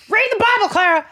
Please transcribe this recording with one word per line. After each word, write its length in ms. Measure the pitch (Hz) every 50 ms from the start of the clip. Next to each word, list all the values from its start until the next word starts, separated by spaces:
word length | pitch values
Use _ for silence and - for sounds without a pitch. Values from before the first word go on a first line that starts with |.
| - -
Read 200 | 392 440 523 494 494
the 120 | 403 453
Bible, 240 | 466 494 494 415 -
Clara. 380 | - - 370 349 330 311 311 -